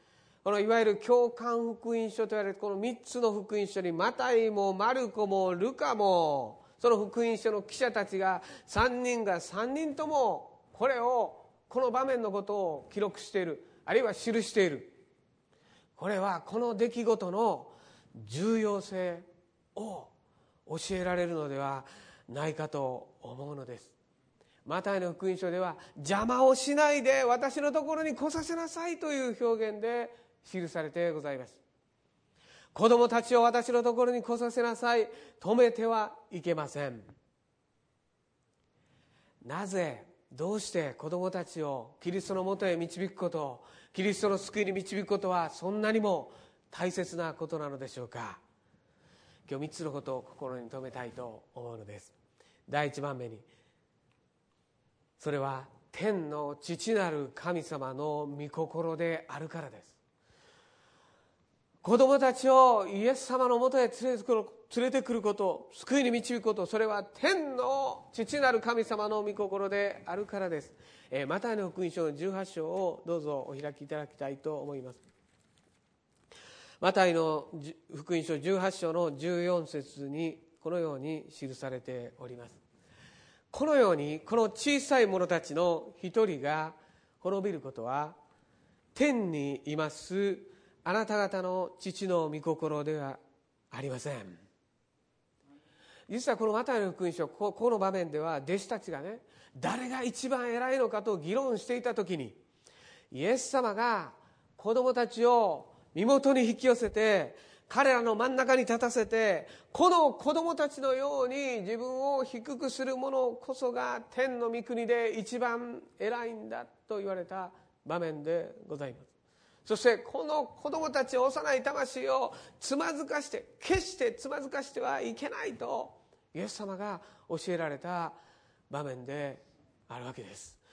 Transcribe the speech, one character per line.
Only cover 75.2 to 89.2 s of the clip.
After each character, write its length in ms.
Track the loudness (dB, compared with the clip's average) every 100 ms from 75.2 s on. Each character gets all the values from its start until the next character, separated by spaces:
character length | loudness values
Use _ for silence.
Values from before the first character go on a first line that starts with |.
| _ _ _ _ _ _ _ _ _ _ _ -20 -20 -20 -20 0
マ 140 | 2
タ 120 | 6 6
イ 80 |
の 360 | 6 2 0 -4
じ 180 | -12 -14
ゅ、 260 | -16 _ -16
福 160 | -2
音 100 | -2
書 140 | 0 -4
十 180 | 0 0
八 140 | 0
章 220 | -2 -2
の 240 | 0 0 -2
十 260 | -2 -2
四 240 | 0 0 -2
節 420 | -8 -10 -10 -8
に 300 | -4 -4 -6 _ _
こ 80 | -6
の 100 | -2
よ 160 | -2 -4
う 40 |
に 260 | -6 -8 -10
記 240 | -12 -12
さ 160 | -8 -8
れ 120 | -8
て 320 | -8 -10 -10 -14
お 80 | -16
り 120 | -16
ま 100 | -18
す。 40 | -20 _ _ _ -20 -20 -20 -20 _ _
こ 140 | -4 2
の 100 | 6
よ 160 | 6
う 40 | 4
に、 240 | 0 -6
こ 160 | 0 2
の 60 |
小 360 | 2 2 2 2
さ 220 | 4 4
い 40 | 6
者 220 | 4 2
た 140 | 0
ち 120 | -2
の 400 | 2 2 2 -4 -10
一 240 | -4 2 2
人 160 | 0
が 320 | -2 -2 -4 -10 _ _ _ _
滅 260 | -4 -2 -2
び 60 |
る 80 | -4
こ 140 | -8
と 100 | -8
は、 320 | -4 -2 -4 -8 _ _ _ _ _ _ _
天 380 | 2 2 2